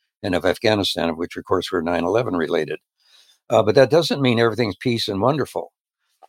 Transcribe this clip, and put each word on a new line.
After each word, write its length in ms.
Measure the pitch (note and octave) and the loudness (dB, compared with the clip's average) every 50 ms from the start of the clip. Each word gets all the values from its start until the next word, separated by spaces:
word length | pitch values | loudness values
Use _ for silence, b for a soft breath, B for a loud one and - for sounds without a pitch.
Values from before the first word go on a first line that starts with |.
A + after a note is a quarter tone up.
| _ _ _ _ | _ _ _ _
and 120 | - G2 F2 | -6 -4 -2
of 100 | E2 E2+ | 0 0
Afghanistan, 640 | F2+ F2 - - A2 G#2+ G2+ F#2 - - E2 E2 E2 | 0 0 0 0 0 0 0 0 -2 -4 -4 -4 -4
of 80 | D#2+ | -4
which, 200 | D#2+ E2+ - - | -4 -8 -10 -10
of 80 | F2 - | -10 -6
course, 280 | - G2 F2 - - | -2 -2 -2 -2 -2
were 80 | F#2 F2 | -4 -4
nine 240 | D#2+ E2+ F2 E2+ E2+ | -2 -2 -2 -2 0
eleven 320 | F2+ G2+ A#2 B2+ - F2+ | 0 0 -2 -2 -2 -4
related. 420 | E2+ D#2 C#2 E2+ D#2+ D2+ D2 D#2 - _ _ _ _ b b b b b b b b b - | -4 -2 -2 -2 -2 -2 -4 -8 -12 _ _ _ _ b b b b b b b b b 0
Uh, 140 | - A2 | 0 2
but 120 | G2+ G#2+ G#2 | 4 6 6
that 140 | C#3 C3 A2+ | 6 6 6
doesn't 300 | C#3+ E3+ - - B3 C#3 | 4 2 2 0 0 0
mean 180 | C3+ B2+ A2+ A2+ | 2 2 2 4
everything's 380 | A#2 A#2 G#2+ A#2 A#2+ G2+ F2+ | 2 2 2 0 -2 -4 -4
peace 320 | - - B2+ A#2 A2+ - A2 | -4 -2 -2 -2 -2 -2 -4
and 140 | G2 F#2+ | -2 0
wonderful. 500 | G#2 B2+ D#3 C#3 - - - E2+ - - _ _ _ _ _ _ _ _ _ _ _ | 0 0 0 0 -4 -6 -6 -8 -10 -10 _ _ _ _ _ _ _ _ _ _ _